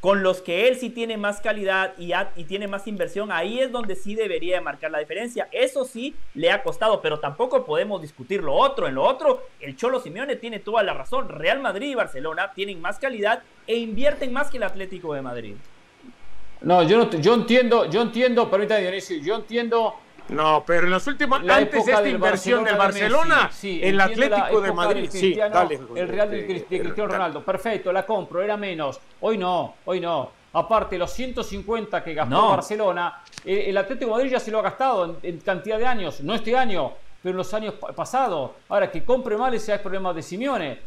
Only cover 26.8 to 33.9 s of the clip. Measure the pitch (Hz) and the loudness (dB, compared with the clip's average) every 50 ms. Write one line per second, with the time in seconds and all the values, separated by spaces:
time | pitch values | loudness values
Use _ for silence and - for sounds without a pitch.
26.8 | - - - - 208 196 190 190 185 165 147 247 226 - 190 190 - 233 220 185 | -2 -2 -2 -2 -2 -2 -2 -2 -2 -2 -4 -6 -4 -4 -4 -2 -2 -2 -4 -2
27.8 | 190 190 175 190 190 196 220 202 170 143 156 175 190 208 214 208 208 196 180 160 | -2 0 0 0 0 0 -2 -2 -2 -4 -4 -4 -2 -2 -2 -2 -4 -6 -4 -4
28.8 | 151 139 127 - - - - - - 208 226 208 180 180 180 170 139 117 - - | -4 -4 -4 -8 -14 -20 -16 -4 -2 -2 0 0 0 0 0 0 -2 -4 -8 -12
29.8 | - - 180 185 170 170 170 151 127 - - _ _ _ - 156 160 - 226 214 | -6 -4 -4 -2 -2 -2 -2 -2 -2 -4 -10 _ _ _ -2 -2 0 2 2 2
30.8 | 202 - 190 180 175 170 - - 254 262 - 240 226 - 196 202 190 208 226 226 | 2 0 -2 -4 -2 -2 -2 -4 -6 -4 -4 -6 -6 -6 -8 -10 -4 -4 -4 -4
31.8 | 208 208 - 175 - 170 160 147 151 123 131 175 214 220 190 185 - - 214 214 | -4 -4 -4 -4 -4 -4 -2 -2 -2 2 4 4 6 6 4 2 0 -2 -2 0
32.8 | 214 196 175 175 175 165 - - - - - - - - 190 202 202 208 190 196 | 0 0 0 0 -2 -4 -6 -8 -20 -18 -18 -14 -4 -2 -2 0 0 0 0 0
33.8 | 190 - | 0 -2